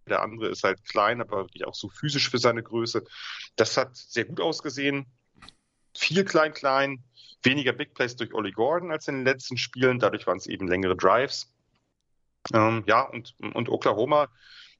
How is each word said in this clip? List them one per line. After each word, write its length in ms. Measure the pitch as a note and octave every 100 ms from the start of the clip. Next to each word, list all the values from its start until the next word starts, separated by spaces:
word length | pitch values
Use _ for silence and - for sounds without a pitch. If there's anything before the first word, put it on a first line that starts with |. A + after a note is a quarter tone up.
| -
Der 140 | G2+
andere 280 | G2+ A2+ G#2
ist 140 | F#2+
halt 220 | G2+ F#2+ -
klein, 360 | A2 G#2 A#2+
aber 240 | G#2+ G#2 F#2
wirklich 200 | - -
auch 80 |
so 160 | - G#2
physisch 400 | - D3+ C#3 -
für 80 | B2
seine 240 | A#2+ A#2
Größe. 420 | A2+ A#2 A#2 A2 - - - - - -
Das 220 | - -
hat 200 | B2+ -
sehr 280 | - A#2 A2+
gut 140 | F3
ausgesehen. 680 | E3+ D3+ D#3 C3 C#3 C#3 C3 _ _ _ - _ _ _ _ -
Viel 280 | - E3+
klein, 300 | G3 D#3+ D#3
klein, 500 | - C#3 C3+ C#3 C3+ - - - -
weniger 320 | B2+ C#3 B2+
Big 220 | B2 D3+ -
Plays 200 | B2 B2
durch 200 | A2+ A2
Oli 160 | G2+
Gordon 400 | F#2+ A#2+ E3+ F3
als 160 | D#3 -
in 80 | C#3
den 100 | C3
letzten 320 | C3 - B2
Spielen. 400 | - B2+ B2+ B2
Dadurch 300 | G#2 G#2+ -
waren's 180 | F#2 -
eben 220 | F2 F#2
längere 280 | F2+ F#2+ F2+
Drives. 560 | F#2 A2 C#3+ - - _ _ _ _ _ _ _ _ _ -
Ähm, 300 | A2+ A2 A2+ G2+
ja, 160 | A2+
und, 340 | C3+ A#2+ - _
und 300 | G#2 - A#2+
Oklahoma, 600 | - C3+ G#2+ C3 D3+ C#3+ _ - - -